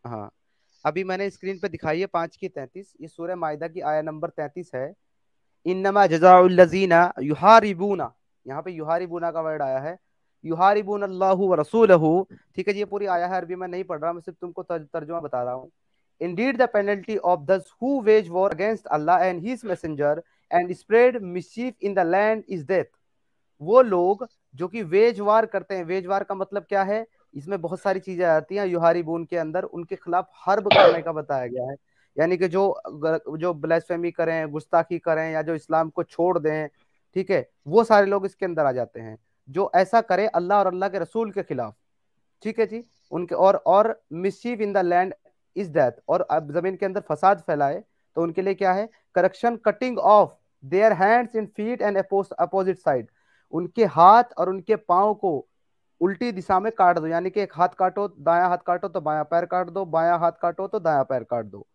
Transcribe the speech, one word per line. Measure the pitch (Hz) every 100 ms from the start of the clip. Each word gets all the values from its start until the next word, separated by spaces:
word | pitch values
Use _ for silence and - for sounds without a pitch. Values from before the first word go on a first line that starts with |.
| 120
हाँ, | 113 101 _ _ _ _ _ 151
अभी | 160
मैंने | 185 185 202
स्क्रीन | - 185 190
पे | 196
दिखाई | 147 160 160
है | 196
पाँच | 170 170 _
की | 185
तैंतीस, | - 131 185 196 _
ये | 156
सूरह | - 170 185
माइदा | 160 151 165
की | 170
आया | 151 156
नंबर | 156 156 165
तैंतीस | - 147 175 170 127
है। | 139 196 _ _ _ _ _ _ 165
"इन्नमा | 185 196 202 196
जज़ाउल | 160 180 180 185
लज़ीना | 180 175 185 190 170 175 -
युहारिबूना", | 139 147 185 226 214 175 202 190 127 _ _ _ -
यहाँ | 139
पे | 180
युहारिबूना | 165 151 170 180 170 170
का | 160
वर्ड | 160 156
आया | 135 131
है, | 147 180 _ _ _ _ 160
"युहारिबून | 170 190 208 196 208
अल्लाहु | 202 185 190 185 196
व |
रसूलहु", | 165 151 226 220 180 156 175 190 - _ -
ठीक | 185
है |
जी, | 202
ये | 202
पूरी | 196 196
आया | 180 180
है, | 185
अरबी | 170 180
में | 180
नहीं | 180
पढ़ | 175 156
रहा, | 160
मैं | 170
सिर्फ | 170 165
तुमको | 175 170
तर-, | 170 170
तर्जुमा | 147 170 151 170
बता | 147 123
रहा | 123
हूँ। | 127 131 _ _ _ _ _
"Indeed | 170 175 254 262
the | 240 208
penalty | 202 202 185 208 175
of | 180
those | 143 190 - _
who | 247 277 208
wage | 214 170
war | 175 196
against | 165 202 214 - 151
Allah | 151 180
and | 185 175
his | 196 254 220
messenger | 175 165 147 143 156 - _ _ 170
and | 180
spread | 175 _ 226 247 240
mischief | 185 180 170 226 247 - 202
in | 190
the | 165
land | 185 214 220 -
is | 185 139
death।" | 185 135 _ _ _ _ _ _ _
वो | 151 240
लोग | 247 185 175 202 240 _ _ 131
जो | 175
कि | 220
wage | 175 185 226 196
war | 208 220 220
करते | 196 - 190
हैं, |
wage | 165 185 180
war | 196
का | 202 196
मतलब | 190 202 170
क्या | 196
है? | 190 214 226 _ _ 143
इसमें | 147 196
बहुत | 160 180
सारी | 202 190
चीजें | 185 175 175
आती | 156 156 196
हैं | 196
युहारिबून | 175 165 170 160 170 165
के | 175
अंदर, | 160 170
उनके | 190 170 165 196
खिलाफ | - 175 185 _ -
हर्ब | 208 202
करने | 190 - 170
का | 165
बताया | 156 143 135 123
गया | 127
है, | 127 139 _ _ _ -
यानी | 165 180
कि | 185
जो | 180 196 - -
ग-, | 151 156 160 - 156
जो | 175
blasphemy | 156 156 165 - 170 170
करें, | 165 165 165 156
गुस्ताखी | 151 - 170 160 170
करें | 170 160 160
या | 160
जो | 156 160
इस्लाम | _ 160 160
को | 175
छोड़ | 170 - 175 170
दें, | 156 156 151 _ _ _ _ 185
ठीक | 185
है, | 175 123 _ 143
वो | 196
सारे | 226 208 196
लोग | 202 190
इसके | _ 185
अंदर | 160 143
आ |
जाते | 127 117 113
हैं। | 113 107 _ _ -
जो | 147 196 180
ऐसा | 185 233
करे | 220 185 214
अल्लाह | 170 175 202
और | 190
अल्लाह | 180 196
के | 185
रसूल | 165 220 220
के | 196
खिलाफ, | 175 131 110 - _ _ _ _ _ _
ठीक | 214 220
है | 214
जी, | 226 233 _ _
उनके | 156 175 -
और, | 190 196
और | - 190 220 220 _
mischief | 160 190 190 240 233
in | 208
the | 196
land | 175 175 190 - _ _ _ 175
is | 190
death, | 151 127 117 -
और | 175
अब | - 151 147
जमीन | 151 180 185
के | 196
अंदर | 190 -
फसाद | 151 190 202
फैलाए | - 147 139 170 - _ _ -
तो |
उनके | 170 165
लिए | 190
क्या | 196 190
है? | 185 220 _ _ 185
Correction, | 185 - 233 226 214
cutting | 208 254 214
off | 180 208 170 _ _ _ 135
their | 180 220 175
hands | 196 233 233 226
and | 208 -
feet | 214 240
and | 202 196
oppos-, | 196 196 190 - 175
opposite | 190 190 180 165
side, | 131 110 _ _ _ _
उनके | 160 175 - 202
हाथ | 143 180 226 240 -
और | 180
उनके | 190 180 214
पाँव | - 175 208
को | 208 190 139 - _ _ _ _ _
उल्टी | 175 196 240
दिशा | 190 175 185
में | 214
काट | 220 180 170
दो, | 160
यानी | 165 185
कि | 208
एक | 196 160
हाथ | 180
काटो, | - 185 196 202
दायां | 202 147 170 180
हाथ | 175
काटो | - 175 196
तो | 175
बायां | 156 151
पैर | 151 170 175
काट | 180 175
दो, | 175 185
बायां | 160 165 170
हाथ | 170 165
काटो | 170 170 190
तो | 214
दायां | 165 143
पैर | 135 131
काट | 113 120 107
दो। | 101 -